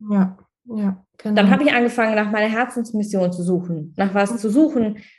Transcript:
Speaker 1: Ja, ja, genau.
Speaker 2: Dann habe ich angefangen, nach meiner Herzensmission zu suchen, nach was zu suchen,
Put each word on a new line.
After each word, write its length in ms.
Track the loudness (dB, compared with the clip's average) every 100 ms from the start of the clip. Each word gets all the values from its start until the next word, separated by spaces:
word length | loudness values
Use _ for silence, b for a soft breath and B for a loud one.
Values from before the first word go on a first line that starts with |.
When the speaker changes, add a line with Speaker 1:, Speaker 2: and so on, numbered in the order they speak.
| -2
Speaker 1:
Ja, 280 | 0 0 -2 _ _
ja, 400 | -12 -6 -4 -6 _ _
genau. 180 | -2
Speaker 2:
Dann 140 | 2 4
habe 120 | 4
ich 100 | 4
angefangen, 420 | 2 0 0 0
nach 160 | 0 0
meiner 180 | 0 0
Herzensmission 840 | 0 -4 -4 -6 -4 -2 0 0
zu 100 | -2
suchen, 500 | -2 -2 -2 -8 -6 -2
nach 160 | 0
was 240 | 2 0 -2
zu 100 | 0
suchen, 500 | 2 4 2 -2 -4 B